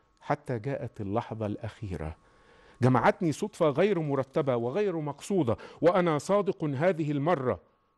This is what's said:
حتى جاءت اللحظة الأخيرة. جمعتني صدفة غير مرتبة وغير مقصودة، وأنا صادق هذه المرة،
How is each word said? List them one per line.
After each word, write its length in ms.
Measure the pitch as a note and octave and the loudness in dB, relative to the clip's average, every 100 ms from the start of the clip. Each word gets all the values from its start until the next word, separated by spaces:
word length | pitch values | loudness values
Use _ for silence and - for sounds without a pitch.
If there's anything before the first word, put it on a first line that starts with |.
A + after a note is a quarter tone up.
| _ _ | _ _
حتى 380 | - - - A#2+ | -4 -4 -2 -6
جاءت 420 | C#3 C#3 A#2 - | -4 -6 -8 -8
اللحظة 460 | G2 G#2+ - A2+ G#2 | -4 -4 -4 -6 -6
الأخيرة. 720 | G#2 G#2+ - G#2 E2+ D#2+ - _ _ _ - - - | -6 -10 -10 -10 -8 -8 -10 _ _ _ -20 -18 0
جمعتني 500 | A#2+ B2+ D#3 - E3+ | 4 4 4 2 0
صدفة 360 | C#3 G#3 - D#3+ | -2 -6 0 0
غير 300 | C3+ G3+ F3 | 4 2 2
مرتبة 580 | D3+ C#3 B2+ E3 C#3 A#2+ | 0 -2 -2 -2 0 0
وغير 400 | A#2 D#3+ G#3 E3 | 0 -2 -2 -2
مقصودة، 600 | D3 C#3 - G3 B2 G#2 - - | -6 -8 -2 0 2 0 -4 2
وأنا 380 | E3 F#3+ F3 D3 | 4 4 4 2
صادق 460 | - G3+ F#3+ - | 2 0 2 -2
هذه 480 | D#3 C3 F3 E3+ D3+ | -2 0 0 0 -2
المرة، 480 | C#3+ D3 E3 B2+ G#2+ _ _ _ | 0 0 0 0 -2 _ _ _